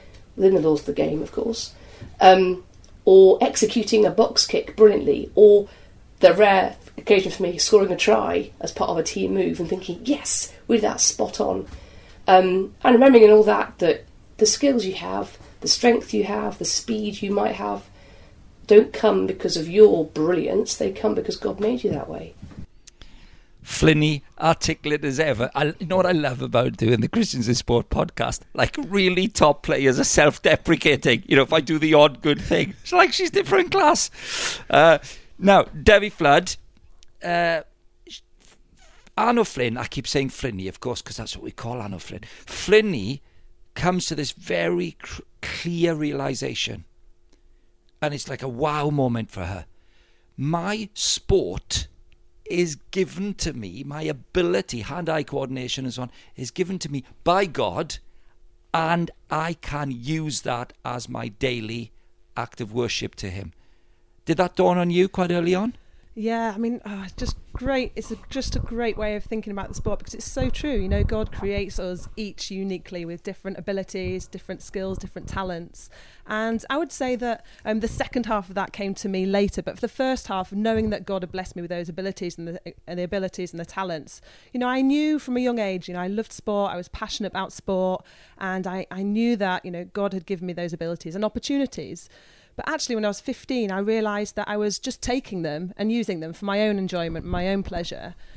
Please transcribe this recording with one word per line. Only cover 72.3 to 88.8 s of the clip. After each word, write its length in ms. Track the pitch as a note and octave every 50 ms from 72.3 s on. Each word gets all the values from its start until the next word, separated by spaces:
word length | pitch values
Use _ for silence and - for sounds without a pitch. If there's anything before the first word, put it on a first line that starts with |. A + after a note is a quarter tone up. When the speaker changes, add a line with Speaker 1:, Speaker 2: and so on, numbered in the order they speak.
| - - - -
Speaker 3:
uniquely 540 | G3 F#3+ F#3+ G3 F#3 E3+ - - F#3 F3 E3+
with 180 | E3 E3+ E3+
different 380 | - G3+ F#3 - - G3 G3 -
abilities, 640 | E3+ - G3 G3 F#3 - - F#3+ F#3 F3+ F#3 F#3 F#3
different 360 | - - F3+ - - F#3+ D#3+
skills, 360 | - - - G3 F#3+ F#3+ - F2+
different 300 | F#2+ F#2+ - - - -
talents. 600 | - G3 F#3+ F#3 F3 E3 E3+ - - - - - - - - - - - -
And 380 | - G#3+ G#3+ A3 A3+ A3+ G#3+ - -
I 80 | C4+ D4
would 160 | E4+ C#4 -
say 240 | - C#4 B3+ B3+ G#3+
that, 280 | A#3+ A#3+ A3+ - - - - - -
um, 160 | G#3 A3 A3
the 80 | G#3 A#3
second 380 | - - A3+ - - C#4 A3+ G#3
half 200 | A3 G#3 F#3 G3
of 80 | F#3
that 160 | G3+ F#3 -
came 240 | - - G3+ G3 F#3+
to 140 | - - G3+
me 160 | F#3+ F#3+ F#3
later, 360 | G3 F#3+ G3+ G3+ G3 - -
but 140 | E3+ - -
for 60 | -
the 80 | - A3
first 380 | - - C4 C4 C4 B3 - -
half, 260 | G3 F#3+ F#3 - G3
knowing 360 | G3+ G#3+ A3+ A3+ A3 A3 G#3+
that 140 | G#3 - F3+
God 160 | - G3 F#3+
had 120 | F3+ E3 G3+
blessed 240 | F#3 F3+ - - F3
me 40 |
with 80 | F3 E3+
those 200 | F3 F3 F3 F3+
abilities 480 | D#3+ F#3+ F#3+ G3 F#3 - F#3+ F3 - -
and 100 | E3 E3+
the, 260 | E3+ - - - - - _ -
and 100 | F3 F3
the 60 | F3+
abilities 480 | E3+ G#3 G3 F#3+ F3+ - - F3+ E3+
and 80 | - E3
the 60 | F3
talents, 560 | - - F#3+ G3 F3+ E3+ D#3 - - - - - - - - _ _ -
you 60 | A#3+
know, 80 | B3 B3
I 100 | B3+ C4
knew 400 | C4+ C4+ C#4+ D4 D4+ D#4 D4+ C#4+
from 160 | - - B3
a 60 | B3
young 180 | B3 B3 A#3+ A#3
age, 300 | G#3+ G3 F#3+ F3+ - -
you 60 | F3+
know, 40 | F3+
I 60 | F3+ F#3
loved 240 | G3+ A3 A3 -
sport, 400 | - - - A3+ G#3 G3+ G3+ F#3+
I 60 | - F3
was 100 | F3+ -
passionate 460 | - - A3 G#3 - - G#3 F3+ -
about 180 | F#3+ F#3+ -
sport, 540 | - - - - G3 F#3 F#3 F#3 F#3 - - - - - - _ _ -
and 280 | G3+ F#3+ F#3 F#3 F3+
I, 220 | F#3 F3+ F#3+